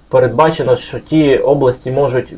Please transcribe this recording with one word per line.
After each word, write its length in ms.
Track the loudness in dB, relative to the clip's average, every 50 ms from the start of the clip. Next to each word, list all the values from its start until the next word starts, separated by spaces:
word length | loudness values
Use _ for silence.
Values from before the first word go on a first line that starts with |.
| _ -2
передбачено, 640 | 0 2 2 2 2 2 0 0 0 -2 0 0 0
що 240 | -2 -2 -12 -12 -12
ті 380 | -8 -2 0 2 2 4 2 2
області 540 | 2 0 0 2 2 0 -2 -2 -8 -6
можуть 420 | -2 -2 -2 0 0 -2 -4 -4 -12